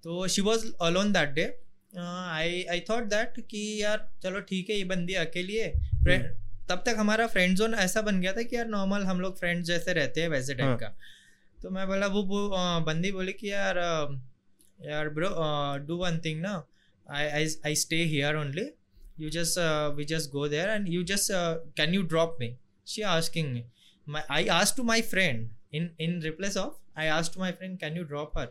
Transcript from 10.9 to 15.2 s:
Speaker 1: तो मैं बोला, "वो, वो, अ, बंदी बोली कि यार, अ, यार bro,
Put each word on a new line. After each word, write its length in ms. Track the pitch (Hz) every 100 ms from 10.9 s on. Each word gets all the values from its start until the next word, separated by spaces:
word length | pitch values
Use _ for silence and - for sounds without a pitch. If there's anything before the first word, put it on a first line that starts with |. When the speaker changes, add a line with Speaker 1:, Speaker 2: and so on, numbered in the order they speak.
| - - - - - - -
Speaker 1:
तो 60 | 180
मैं 180 | 185 196
बोला, 200 | 196 202
"वो, 160 | 202
वो, 260 | 190 202 202
अ, 300 | 190 180 170
बंदी 320 | 156 160 185
बोली 220 | 190 185
कि 180 | 202 202
यार, 260 | 202 196 180
अ, 420 | 175 160 143 139 127 - _ _ _ _
यार 280 | 151 151 151
bro, 200 | 147